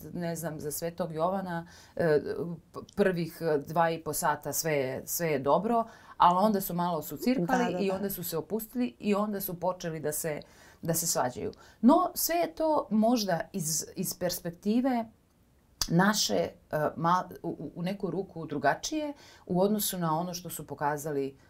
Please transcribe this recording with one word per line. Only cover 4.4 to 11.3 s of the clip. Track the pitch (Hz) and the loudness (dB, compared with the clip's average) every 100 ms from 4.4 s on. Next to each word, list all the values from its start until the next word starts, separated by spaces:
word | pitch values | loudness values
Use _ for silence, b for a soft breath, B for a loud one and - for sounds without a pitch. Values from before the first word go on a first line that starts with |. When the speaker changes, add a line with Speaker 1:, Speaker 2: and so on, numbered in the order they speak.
| 151 | -4
Speaker 1:
sve | 143 165 | -4 0
je, | 143 131 131 | 0 0 -4
sve | - - 165 | -6 -4 0
je | 143 | 0
dobro, | 139 165 214 233 226 b b - | 4 2 4 0 -2 b b 4
ali | 175 180 | 6 6
onda | 214 196 | 4 2
su | 190 | 0
malo | 175 175 160 | -2 -2 -2
su | - 147 | -6 -2
cirkali | 233 254 170 254 | 0 0 2 2
Speaker 2:
Da, | 208 | 2
da, | 180 | 0
Speaker 1:
i | 196 | -2
Speaker 2:
da. | |
Speaker 1:
onda | 190 202 | -2 -4
su | 196 | -6
se | 170 160 | -6 -6
opustili | 151 220 214 247 247 - | -4 -6 -6 -4 -4 -2
i | 208 | 0
onda | 202 214 196 | 0 0 -4
su | 196 175 | -6 -4
počeli | 175 180 170 160 | -4 -2 -6 -4
da | 147 | -4
se, | 147 160 147 b b b b | -4 -4 -6 b b b b
da | 165 | -2
se | 165 165 | 0 0
svađaju. | 160 127 | 0 -2